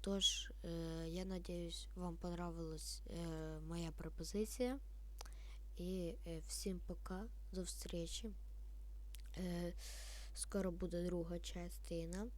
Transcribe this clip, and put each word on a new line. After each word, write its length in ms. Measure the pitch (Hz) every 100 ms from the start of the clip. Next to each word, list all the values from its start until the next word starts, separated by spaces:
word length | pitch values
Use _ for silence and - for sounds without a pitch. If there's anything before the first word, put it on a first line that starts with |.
Тож, 500 | 196 196 190 - - -
е, 60 | 175 165 165 165 165
я 160 | 175
надіюсь, 640 | 190 185 175 175 170 165 -
вам 220 | 185 180 165
понравилась, 840 | 180 175 175 165 165 156 - - -
е, 500 | 170 165 160 156 156 156
моя 240 | 170 165
пропозиція. 880 | - 170 - 160 202 220 - 247 277 - - - - - - - - - -
І, 380 | 180 185 170 - 170
е, 140 | 160 -
всім 320 | - 202 180
пока, 460 | - 175 - 185 226 - -
до 120 | 185
зустрічі. 720 | 175 - - 175 170 - 220 196 - - - - - - - - - -
Е, 360 | 180 175 175 - - - - - -
скоро 380 | - - 202 190
буде 320 | 175 180 175
друга 360 | 175 175 170 175
частина. 880 | - 180 175 - - 170 165 185 226